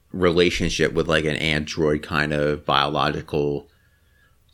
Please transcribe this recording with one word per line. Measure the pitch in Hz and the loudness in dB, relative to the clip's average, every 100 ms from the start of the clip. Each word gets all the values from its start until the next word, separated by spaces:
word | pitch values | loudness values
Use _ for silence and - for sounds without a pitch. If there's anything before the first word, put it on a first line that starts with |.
| _ | _
relationship | 92 90 85 87 - 85 - 80 | -2 2 4 2 2 -2 0 0
with, | 82 80 | 0 0
like, | 78 78 | 0 0
an | 73 | -2
android | 78 76 76 - 78 76 | 0 -2 -2 -2 0 0
kind | - 78 76 | -2 -2 0
of | 73 73 76 - | 0 0 -2 0
biological, | 71 71 76 73 78 76 78 73 71 - _ _ _ _ _ _ _ _ | 0 0 0 0 -2 -4 -2 0 -2 -8 _ _ _ _ _ _ _ _